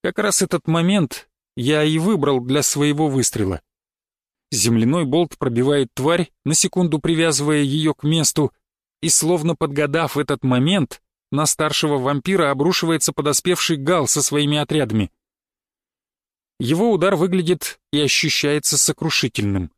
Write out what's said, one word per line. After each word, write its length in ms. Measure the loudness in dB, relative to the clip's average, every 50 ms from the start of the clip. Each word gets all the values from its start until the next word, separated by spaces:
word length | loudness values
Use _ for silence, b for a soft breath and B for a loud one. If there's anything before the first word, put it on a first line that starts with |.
Как 160 | -6 -4 -4 -2
раз 220 | -2 -2 0 -2
этот 260 | -2 -2 -2 -4 _
момент 600 | 0 0 2 2 2 2 2 0 -2 -4 -14 -16 _ _ _ _ _ _
я 280 | -4 -2 0 2 2 2
и 140 | 2 0 0
выбрал 420 | 0 0 2 2 2 2 2 0
для 220 | 0 0 0 0
своего 460 | 0 0 0 0 0 0 2 0 0 0
выстрела. 520 | 2 0 0 0 -2 -2 -2 -2 -2 -6 _ _ _ _ _ _ _ _ _ _ _ _ _ _ _ _ _ _
Земляной 540 | -4 -2 0 2 2 2 2 2 2 0 0
болт 320 | 0 2 0 0 0 -4 _
пробивает 540 | -4 -2 0 0 2 2 2 2 0 -2
тварь, 380 | _ -2 0 0 2 2 0 -4 _ _ _
на 100 | -2 0
секунду 460 | 0 0 0 2 0 0 0 0 -2
привязывая 640 | 0 0 0 2 2 2 0 0 0 0 2 2
ее 320 | 2 0 0 0 0 0 -2
к 100 | _ -2
месту, 480 | 0 0 2 0 0 0 0 0 0 _ _ _ _ _ _ _ _ _ _
и, 60 | -2 0
словно 480 | 0 2 2 2 0 2 0 -2 -2
подгадав 600 | -2 -4 -4 -2 -2 -2 0 0 -2 -2 -2 -2
этот 280 | -4 -2 -2 -4 -2 0
момент, 580 | 2 2 2 2 2 2 0 0 -2 -6 -20 _ _ _ _ _ _
на 160 | -2 -2 0
старшего 520 | 0 0 -2 -2 -2 0 0 0 0 0 0
вампира 520 | 0 -2 -2 -2 -2 0 0 2 2 0
обрушивается 600 | 0 2 0 0 2 0 0 0 0 0 -2 -2
подоспевший 640 | -2 -2 -2 0 -2 0 0 0 -2 0 0 -2 -2
Гал 300 | -2 0 0 0 2 2
со 160 | 0 0 0
своими 360 | 0 0 0 0 0 0 0 -2
отрядами. 520 | -2 0 0 -2 0 0 0 -2 -2 -2 _ _ _ _ _ _ _ _ _ _ _ _ _ _ _ _ _ _ _ _ _ _ _ _ _ _ _ _ _ _
Его 340 | -2 -2 0 2 2 2
удар 240 | 2 2 2 0 2
выглядит 640 | 2 0 0 0 -2 0 0 -2 -2 -4 -12 -12 _ _ _
и 80 | -2 0
ощущается 800 | 0 0 0 0 0 -2 -2 -2 -2 -2 -2 -2 -2 -2 0 0
сокрушительным. 920 | 0 0 -2 -4 -4 -4 -2 -2 -2 -2 _ -2 -2 -2 -2 -2 -4 -6 _